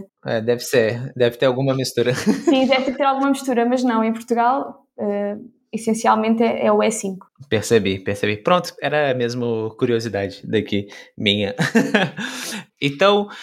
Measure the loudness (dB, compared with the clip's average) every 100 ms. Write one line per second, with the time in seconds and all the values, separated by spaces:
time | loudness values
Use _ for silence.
0 | -12 _ -4 -2 0 0 2 2 2 0
1 | -6 0 0 2 0 2 0 0 -2 0
2 | 0 0 0 0 2 2 4 2 0 0
3 | 0 2 0 0 0 0 2 2 2 2
4 | 0 -2 -2 0 2 0 -4 -12 _ -8
5 | -4 -2 -4 -6 -14 _ _ -6 -2 0
6 | 2 2 2 2 2 2 2 2 2 -2
7 | -6 -10 -16 _ -4 -2 4 4 4 -2
8 | -2 -2 -2 0 2 2 0 -6 -2 0
9 | 0 0 -2 -2 -2 -2 -4 -2 0 2
10 | 0 -2 -4 -6 -2 -2 0 -2 -4 -12
11 | -20 -2 0 0 -2 -2 0 2 2 0
12 | 0 -4 -10 -10 -10 -12 -14 _ -4 2
13 | 2 2 0 -8